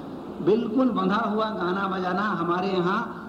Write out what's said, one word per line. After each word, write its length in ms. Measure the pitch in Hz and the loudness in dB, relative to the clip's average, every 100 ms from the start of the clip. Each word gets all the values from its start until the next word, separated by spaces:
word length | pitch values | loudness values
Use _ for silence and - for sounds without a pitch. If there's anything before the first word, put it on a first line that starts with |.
| - - - - - | -10 -12 -12 -2 2
बिल्कुल 440 | 226 233 262 254 | 4 4 2 2
बंधा 320 | 190 185 208 202 | 2 2 2 0
हुआ 200 | 214 214 | 0 0
गाना 380 | 190 175 190 196 | -2 -2 0 -2
बजाना 340 | 185 180 180 | -2 -2 0
हमारे 460 | 180 170 165 175 196 | 0 0 0 0 0
यहाँ 520 | 185 175 208 233 - | 0 2 0 -2 -8